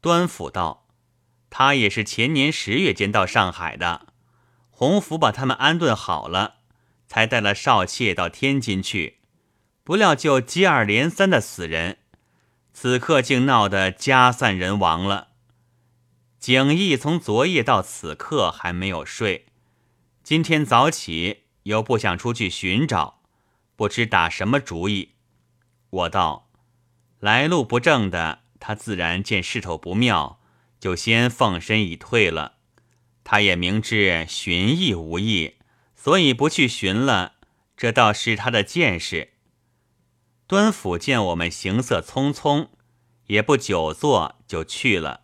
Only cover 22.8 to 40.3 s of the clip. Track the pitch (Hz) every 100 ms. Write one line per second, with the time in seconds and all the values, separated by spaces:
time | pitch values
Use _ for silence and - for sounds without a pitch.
22.8 | 147 101 76 _ _ _ _ _ _ _
23.8 | 101 - 117 101 82 - 98 139 127 82
24.8 | 95 101 85 _ _ _ _ _ _ _
25.8 | _ 92 85 98 82 69 _ _ _ _
26.8 | _ _ _ _ 101 117 151 175 120 120
27.8 | 143 143 101 85 80 - _ _ - 107
28.8 | - 92 85 87 98 101 87 117 92 80
29.8 | 87 95 123 92 69 - _ _ _ _
30.8 | 98 90 - 113 120 120 117 87 - 110
31.8 | 95 82 - 120 95 80 73 _ _ _
32.8 | _ _ _ _ - 107 104 87 87 104
33.8 | 104 110 98 85 80 - - 87 101 160
34.8 | 180 90 80 85 107 98 78 _ _ _
35.8 | _ _ - 185 151 120 147 - 131 -
36.8 | 95 101 135 104 90 _ _ _ _ _
37.8 | 117 113 113 104 - 110 123 113 98 175
38.8 | 156 87 - 82 - _ _ _ _ _
39.8 | _ _ _ _ _